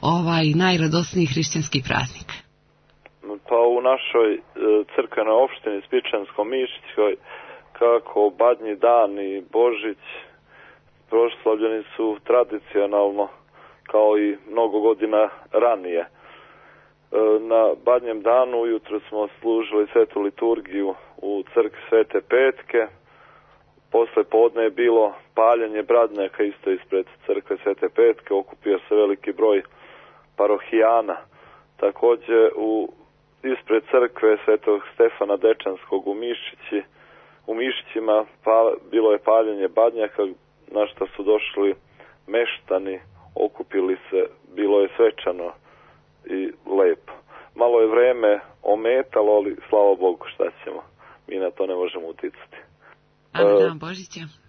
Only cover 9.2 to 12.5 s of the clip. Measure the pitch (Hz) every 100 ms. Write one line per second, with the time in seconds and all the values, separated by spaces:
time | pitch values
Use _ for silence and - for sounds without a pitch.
9.2 | 98 98 90 110 120 113 110 98 - -
10.2 | - _ _ - - - _ _ _ 113
11.2 | 117 - - 107 110 110 104 - 113 104
12.2 | - 123 120